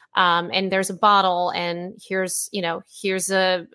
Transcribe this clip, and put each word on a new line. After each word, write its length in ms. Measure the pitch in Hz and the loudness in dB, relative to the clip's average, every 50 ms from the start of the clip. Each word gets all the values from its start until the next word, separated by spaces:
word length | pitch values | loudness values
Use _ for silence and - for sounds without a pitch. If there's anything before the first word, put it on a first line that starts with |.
| _ _ - | _ _ 0
um, 340 | - 185 175 170 170 170 170 | 2 2 4 4 2 0 0
and 220 | - 190 190 190 190 | -2 -2 0 0 0
there's 160 | 190 190 - | 0 -2 -2
a 60 | 196 | -2
bottle, 560 | 170 - 214 208 196 190 185 180 175 180 175 | 2 4 4 6 6 4 4 2 0 0 -2
and 500 | - - 175 175 170 170 175 185 - - - | -2 -2 -4 -4 -4 -6 -8 -10 -12 -14 -10
here's, 460 | - 190 190 190 180 - - - - | -6 -4 -4 -2 -2 -4 -4 -6 -6
you 120 | - 202 180 | -6 -4 -4
know, 200 | 165 165 170 - _ - - - | -4 -4 -6 -8 _ -14 -8 -4
here's 280 | 196 190 190 185 190 | -4 -2 -2 -2 0
a, 360 | 190 190 190 185 185 180 165 - - | 0 2 2 2 0 0 -4 -4 0